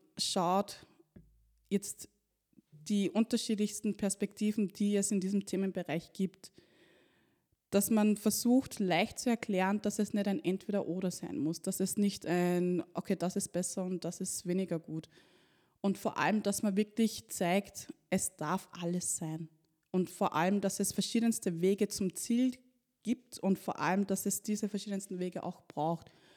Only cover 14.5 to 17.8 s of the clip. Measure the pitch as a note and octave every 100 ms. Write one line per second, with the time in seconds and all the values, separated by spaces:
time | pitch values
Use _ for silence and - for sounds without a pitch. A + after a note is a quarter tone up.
14.5 | F#3 F3+ E3 D#3 D#3+ - - _ _ _
15.5 | _ _ _ G3 F3+ - - D3+ G#3 G3+
16.5 | - G#3+ F#3+ G#3 - A3 - - - F3
17.5 | G3 G3+ -